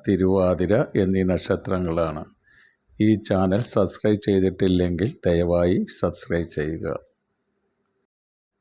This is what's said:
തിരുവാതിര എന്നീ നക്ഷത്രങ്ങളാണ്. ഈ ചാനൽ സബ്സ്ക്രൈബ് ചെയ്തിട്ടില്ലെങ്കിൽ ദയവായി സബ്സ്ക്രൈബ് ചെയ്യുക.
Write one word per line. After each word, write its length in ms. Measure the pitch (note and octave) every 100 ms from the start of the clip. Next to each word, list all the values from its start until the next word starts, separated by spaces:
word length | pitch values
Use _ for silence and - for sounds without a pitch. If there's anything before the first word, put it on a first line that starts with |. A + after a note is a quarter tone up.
| -
തിരുവാതിര 680 | F#2+ F#2 F#2+ F2+ E2+ F2 G#2+
എന്നീ 480 | D3 - F#2+ F#2+
നക്ഷത്രങ്ങളാണ്. 1000 | F#2 F2 - - - F#2 F2+ E2 D#2+ D#2 - _ _ _ _ _ _ -
ഈ 140 | G#2+ G#2+
ചാനൽ 460 | - F#2+ F#2+ G2
സബ്സ്ക്രൈബ് 600 | A#2 - F#2 - G#2+ G#2
ചെയ്തിട്ടില്ലെങ്കിൽ 960 | - G2 F#2+ F#2 F#2+ F#2 F2+ F2 F2 - F2+
ദയവായി 600 | E2+ F2 F2 F2 G2+ A3 -
സബ്സ്ക്രൈബ് 480 | F#2 - - E2+ E2
ചെയ്യുക. 520 | - D2+ E2 F#2 C#2+ - _ _ _ _ _ _ _ _ _ _ _ _ _ _ _